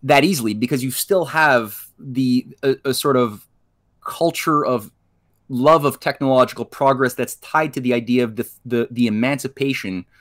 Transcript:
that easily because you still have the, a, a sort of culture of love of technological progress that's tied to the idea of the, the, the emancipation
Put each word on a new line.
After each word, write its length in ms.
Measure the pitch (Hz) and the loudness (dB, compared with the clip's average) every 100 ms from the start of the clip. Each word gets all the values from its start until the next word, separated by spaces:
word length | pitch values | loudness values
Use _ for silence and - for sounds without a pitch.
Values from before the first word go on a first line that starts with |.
that 220 | 135 143 | 2 4
easily 280 | 160 160 110 | 4 2 -2
because 320 | 107 123 143 | -2 -2 -2
you 60 | 127 | -4
still 340 | - - 190 | -6 0 0
have 500 | 147 160 151 123 110 - - - | 0 2 4 4 2 -8 -20 -18
the, 480 | 143 127 127 123 - - | -8 -2 0 0 -2 -2
a, 140 | 135 131 | -2 0
a 80 | 135 | -2
sort 240 | 123 143 131 | -2 2 2
of 300 | 117 104 - _ _ _ _ _ | 0 -4 -18 _ _ _ _ _
culture 580 | - - 165 - 165 147 | -14 -2 -2 0 0 0
of 280 | 131 120 - _ _ _ _ _ - | 0 -2 -4 _ _ _ _ _ -8
love 380 | 123 139 160 143 | 0 4 4 4
of 140 | - | -2
technological 640 | 151 - 135 131 123 120 113 | -6 -2 2 4 2 -2 -10
progress 480 | - 139 131 127 | 0 2 2 0
that's 220 | - 120 - | -2 -6 -10
tied 360 | - 156 160 | -4 -2 -2
to 80 | 139 | -2
the 140 | 123 | -2
idea 300 | 120 113 123 | -2 0 0
of 120 | 120 110 | 0 -4
the, 100 | - - 120 | -10 -14 -6
the, 220 | 120 117 | -4 -2
the 160 | 120 117 | 0 0
emancipation 960 | 107 127 143 135 - 139 127 98 92 - _ | 0 -2 -2 -6 -4 -4 -4 -6 -10 -12 _